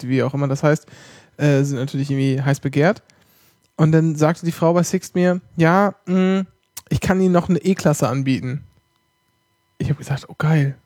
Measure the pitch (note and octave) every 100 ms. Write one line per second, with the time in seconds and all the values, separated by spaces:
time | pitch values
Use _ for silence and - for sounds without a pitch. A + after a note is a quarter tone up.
0 | B2+ C3 B2 C#3 C#3 C#3 D3+ D#3 - -
1 | - - _ - D3 C#3 C#3+ C3 C3+ C#3
2 | C#3 C3+ C3+ C3 C#3 C#3 D3 C#3 E3 A3
3 | _ _ _ _ _ _ _ - D#3+ D#3+
4 | D#3+ D3+ D3+ E3+ E3+ - E3 F3 E3+ F#3
5 | - F3+ F3+ F3+ - - D#3+ F#3+ G3+ -
6 | - F#3 F#3 F#3+ F#3 _ _ - - C#3+
7 | - F#3+ F#3 F3 E3 F3 F3+ F#3+ D#3+ D3
8 | B2 C3+ C3+ B2 B2+ C#3+ - _ _ _
9 | _ _ _ _ _ _ _ - B2+ C#3+
10 | C3+ C3+ - - D3+ D#3 C#3 C3+